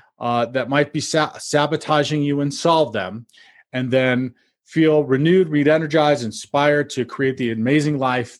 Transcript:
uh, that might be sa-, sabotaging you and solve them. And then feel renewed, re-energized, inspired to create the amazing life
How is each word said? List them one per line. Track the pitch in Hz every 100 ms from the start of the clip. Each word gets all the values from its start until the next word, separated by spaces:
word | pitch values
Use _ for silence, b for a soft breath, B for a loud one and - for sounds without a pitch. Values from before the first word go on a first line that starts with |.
| b -
uh, | 120 120 117
that | 131 120
might | 143 147
be | 156
sa-, | - 160 151 -
sabotaging | - 147 147 151 - 151 139 151
you | 143 143
and | 143
solve | 139 170 165 139
them. | 107 92 110 120 b b b b
And | 127 127
then | 131 131 123 127 - _ _
feel | _ 160 156 151
renewed, | 135 135 156 185 170
re-energized, | 147 143 160 156 156 147 143
inspired | 113 107 - 143 147 147 143
to | 135
create | 120 - 135 131
the | 120
amazing | 113 120 151 147 143
life | 131 127 117